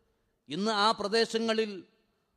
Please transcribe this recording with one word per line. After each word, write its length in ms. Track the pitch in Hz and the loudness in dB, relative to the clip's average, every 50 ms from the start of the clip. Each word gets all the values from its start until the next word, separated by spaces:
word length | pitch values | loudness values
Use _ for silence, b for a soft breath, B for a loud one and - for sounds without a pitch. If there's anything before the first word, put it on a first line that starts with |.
| _ _ _ _ _ _ _ _ _ - | _ _ _ _ _ _ _ _ _ -8
ഇന്ന് 220 | 139 170 202 220 | -6 -4 -2 0
ആ 200 | 220 202 202 220 | 2 2 4 2
പ്രദേശങ്ങളിൽ 920 | 226 - 202 202 208 226 226 220 - 226 226 226 220 220 220 208 202 175 - _ _ _ _ _ _ _ _ _ _ | 2 0 -2 0 2 2 2 2 0 -2 0 0 0 0 -2 -4 -6 -14 -16 _ _ _ _ _ _ _ _ _ _